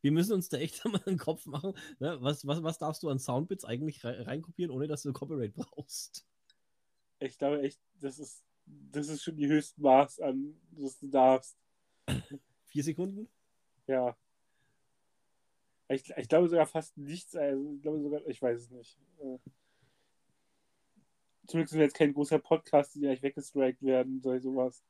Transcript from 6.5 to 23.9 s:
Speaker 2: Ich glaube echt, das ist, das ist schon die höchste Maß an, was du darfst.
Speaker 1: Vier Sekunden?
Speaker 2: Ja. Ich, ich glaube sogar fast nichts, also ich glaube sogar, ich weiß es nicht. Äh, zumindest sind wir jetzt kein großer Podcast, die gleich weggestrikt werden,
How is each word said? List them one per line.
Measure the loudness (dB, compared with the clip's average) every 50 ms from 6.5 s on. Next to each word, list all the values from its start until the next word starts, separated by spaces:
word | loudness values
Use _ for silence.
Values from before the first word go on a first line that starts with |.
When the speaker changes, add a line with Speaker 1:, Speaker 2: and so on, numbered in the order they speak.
| _ _ _ _ _ _ _ _ _ _ _ _ _ _
Speaker 2:
Ich | -10 -10 -6
glaube | _ -2 0 0 0 -2
echt, | -4 -6 _ _ _ _ _
das | -8 -8 -8 -8
ist, | -16 -16 -16 -20 _ _ _ _ _
das | -20 -20 -20 -20 -8 -6 -6 -4 -4
ist | -6 -8 -8
schon | -8 -4
die | -2 2 4
höchste | 4 2 2 0 -10 2
Maß | 6 8 8 8 8 6 0 -4
an, | -4 -2 -2 -2 -6 -8 -10 _ _ _
was | -14 -10 -10 -10 -8 -10
du | -12 0
darfst. | 4 6 8 8 8 6 2 -6 -20 _ _ _ _ _ _ _ _ _ _ -4 -4 -4 -4 -8 -16 -18 _ _ _ _ _
Speaker 1:
Vier | _ -6 -4 -4
Sekunden? | -4 -4 -4 -4 -6 -6 -10 -12 -14 _ _ _ _ _ _ _ _ _ _ _ -2
Speaker 2:
Ja. | 0 0 0 0 -4 _ _ _ _ _ _ _ _ _ _ _ _ _ _ _ _ _ _ _ _ _ _ _ _ _ _ _ _ _ _ _ _ _ _ _
Ich, | -4 -4 -4 -8 -10
ich | -10 -2 4
glaube | 6 6 6 6
sogar | 6 4 4
fast | 4 2 -6 -6 -6 _
nichts, | -14 -10 -10 -10 -10 -10 -10 -6
also | -2 -2 0 0 -2 -4 -6 -8
ich | -8 -6
glaube | -4 -4 -2
sogar, | -2 -4 -4 -6 -6
ich | -8 -8 -2
weiß | -2 -2 -2 -2
es | -6 -16
nicht. | -20 -20 -20 -20 _ _ _ _ _ _
Äh, | -12 -12 -12 -12 _ -20 _ _ _ _ _ _ _ _ _ _ _ _ _ _ _ _ _ _ _ _ _ _ _ _ _ _ _ _ _ _ _ _ _ _ _ _ _ _ _
zumindest | -4 0 0 0 0 4
sind | 6
wir | 6
jetzt | 6 6
kein | 4 4 4 4
großer | 2 0 2 2 0
Podcast, | 4 4 2 2 2 4 4 4 4 4 -4
die | -2
gleich | 0 0 0 0 -2
weggestrikt | -4 -4 -4 -12 -6 _ 2 2 2 2 _ 0
werden, | 2